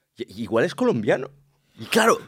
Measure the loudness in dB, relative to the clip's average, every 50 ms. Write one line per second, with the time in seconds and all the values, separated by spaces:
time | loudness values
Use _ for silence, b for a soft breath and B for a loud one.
0 | _ _ _ -14 -14 -12 -10 -12 -6 -2 0 0 0 0 -2 0 0 0 0 0
1 | 0 0 0 0 -2 -10 -14 _ _ _ _ _ _ _ _ -18 -8 -2 0 2
2 | 4 4 2 2 -2